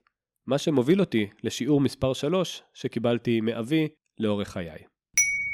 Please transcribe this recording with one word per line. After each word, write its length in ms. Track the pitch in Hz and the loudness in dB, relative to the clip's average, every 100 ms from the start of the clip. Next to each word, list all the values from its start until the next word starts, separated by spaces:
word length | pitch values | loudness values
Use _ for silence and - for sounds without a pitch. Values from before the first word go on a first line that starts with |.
| _ _ _ _ - | _ _ _ _ -2
מה 120 | 139 | -2
שמוביל 420 | - 139 123 196 | 2 2 4 4
אותי 300 | 180 113 101 - | 4 0 -2 -4
לשיעור 380 | 113 - 123 143 | -6 -4 2 4
מספר 320 | 131 - 131 | 4 0 -2
שלוש 500 | 127 143 185 170 - _ | -2 0 0 -2 -6 _
שקיבלתי 680 | - 127 120 117 120 123 113 | -10 -6 -2 0 0 0 0
מאבי 480 | 110 113 113 160 151 _ _ - | 0 -4 -2 0 0 _ _ -4
לאורך 300 | 110 104 98 | -2 -2 -4
חיי. 360 | 98 82 78 - _ _ - - - - | -8 -10 -12 -20 _ _ -2 0 -2 -6